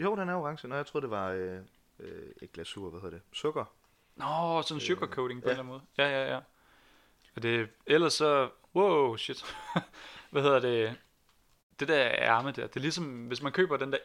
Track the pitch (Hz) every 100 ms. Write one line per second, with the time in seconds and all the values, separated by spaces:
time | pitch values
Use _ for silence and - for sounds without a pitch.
0 | 185 208 180 180 147 160 123 139 147 151
1 | 127 104 95 92 92 92 98 _ _ -
2 | 87 85 - - - 82 82 101 92 85
3 | 92 82 - - 151 151 110 _ _ _
4 | _ - 143 160 170 165 151 151 123 180
5 | 160 - 127 123 123 131 127 135 - -
6 | 143 135 135 131 - _ _ _ _ _
7 | _ _ _ - 117 117 107 - - 156
8 | 160 - 151 143 123 - _ 175 202 160
9 | 131 113 - 131 - - - - - -
10 | - - - 143 143 135 123 117 110 123
11 | _ _ _ _ _ _ _ - 143 151
12 | 120 - 113 117 139 127 117 135 147 175
13 | 151 123 120 123 143 180 180 139 135 135